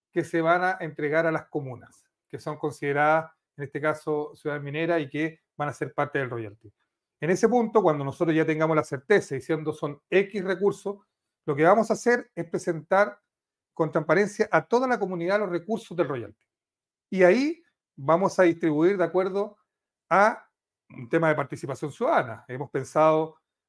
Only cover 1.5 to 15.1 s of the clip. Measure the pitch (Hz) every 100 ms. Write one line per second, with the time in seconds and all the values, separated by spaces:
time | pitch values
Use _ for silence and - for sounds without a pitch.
1.5 | 151 135 110 - _ _ _ _ 120 156
2.5 | 147 151 143 143 143 151 160 160 _ _
3.5 | - 139 143 151 151 160 147 151 - 151
4.5 | 147 143 156 165 170 139 147 160 160 _
5.5 | - 147 - 139 - 147 143 127 120 107
6.5 | 104 104 _ _ _ _ _ 156 196 220
7.5 | 240 220 226 180 147 139 - 165 160 156
8.5 | 156 160 156 147 135 - 202 - 135 -
9.5 | 156 151 - 147 143 _ 190 196 208 185
10.5 | 180 196 - 202 202 _ _ _ _ -
11.5 | 143 165 214 214 208 240 240 - - 165
12.5 | 185 185 160 - 190 208 - _ _ _
13.5 | _ _ - 156 160 151 170 208 - 208
14.5 | 160 - 240 254 240 185